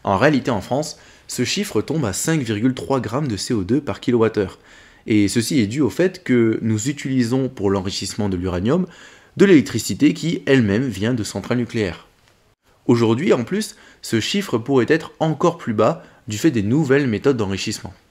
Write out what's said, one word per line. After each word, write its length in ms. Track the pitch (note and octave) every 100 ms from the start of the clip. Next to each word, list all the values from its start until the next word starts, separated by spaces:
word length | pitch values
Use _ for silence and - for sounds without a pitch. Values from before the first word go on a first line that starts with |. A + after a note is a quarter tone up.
En 160 | - F#2+
réalité, 340 | C3+ C#3 -
en 80 | G#2+
France, 380 | - B2+ D#3+ - - - -
ce 180 | -
chiffre 380 | B2 - G3+ -
tombe 220 | - D#3
à 80 | A2+
cinq 300 | F#2 - D#3+
virgule 320 | A#2 G#2 B2+
trois 260 | B2+ - C3+
grammes 260 | G#2+ B2 D3+
de 100 | G2
C 160 | -
O 120 | A#2
deux 160 | F2+ C3+
par 180 | C#3+ G2
kilowattheure. 640 | - A#2+ A2 G#2 F#2+ - - - - _ -
Et 180 | G#2+ G2+
ceci 320 | A#2 A2 D#3
est 80 | G2+
dû 140 | B2+
au 100 | B2
fait 320 | - F#3 F#3+
que 380 | - B2 A2+ A2
nous 260 | A2 G#2+ A2+
utilisons 600 | C#3+ C#3 C3 A#2 C3 C3
pour 200 | B2+ G2
l'enrichissement 600 | G2 G2 - G2+ - G#2
de 80 | F2+
l'uranium 500 | F#2 F2 G#2 E3 F3+ - - - _ -
de 80 |
l'électricité 680 | G3 D#3+ A2 A#2 - F#2+ D3
qui 300 | - D#3 - -
elle-même 400 | C3+ G#2+ G2+ C3+
vient 260 | F#2+ G#2+
de 120 | B2
centrales 340 | G2+ G2+ F#2+ B2
nucléaires. 480 | A#2 A#2 G2 E2 - _ _ _ _ _ _ _ -
Aujourd'hui, 460 | A#2 A2+ A#2 G3
en 100 | E3+
plus, 320 | A2+ G3 G#3 - - -
ce 180 | - A2+
chiffre 380 | - G3 G3 B2
pourrait 280 | A2+ C3+ A2+
être 220 | D#3+ - -
encore 400 | D#3+ D3 F3 E3
plus 160 | -
bas 300 | G#2+ A2 E3 - _ -
du 100 | G#2
fait 140 | E3
des 100 | B2
nouvelles 460 | G2+ C#3 C#3+ C#3 C#3
méthodes 280 | G#2 C3+ B2+
d'enrichissement. 560 | G2 G2 - G#2 - F2+ _